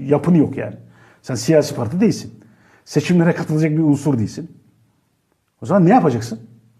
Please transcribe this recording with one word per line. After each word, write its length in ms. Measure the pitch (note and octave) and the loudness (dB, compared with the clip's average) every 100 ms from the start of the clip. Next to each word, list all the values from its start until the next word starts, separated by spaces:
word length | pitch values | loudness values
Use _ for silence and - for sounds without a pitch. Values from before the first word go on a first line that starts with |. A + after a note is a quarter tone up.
| C3+ | -2
Yapın 280 | C#3+ E3 | 0 2
yok 220 | E3+ B2+ - | 2 2 -2
yani. 200 | A2+ - - _ _ _ | -12 -14 -20 _ _ _
Sen 120 | - | -10
siyasi 420 | A#2+ - D#3 - B2 | -6 2 2 2 -4
parti 240 | A2+ F3 | -6 0
değilsin. 440 | G#3+ - - - _ _ _ _ | 0 0 -8 -20 _ _ _ _
Seçimlere 500 | - D3+ D3 F3 E3+ | -4 -4 0 2 2
katılacak 380 | D#3+ D#3+ D#3 D#3+ | 0 -4 -2 0
bir 60 | D3+ | 0
unsur 400 | D#3 C#3+ E3 A2+ | 0 0 0 -2
değilsin. 380 | G2+ - E3+ - _ _ _ _ _ _ _ _ _ - | -4 -8 -16 -20 _ _ _ _ _ _ _ _ _ -14
O 40 | A#2 | -2
zaman 200 | F#3+ E3+ | 2 4
ne 40 | |
yapacaksın? 500 | B3 E3 A#2 A2+ A2+ - - _ | 4 2 -2 -6 -14 -16 -20 _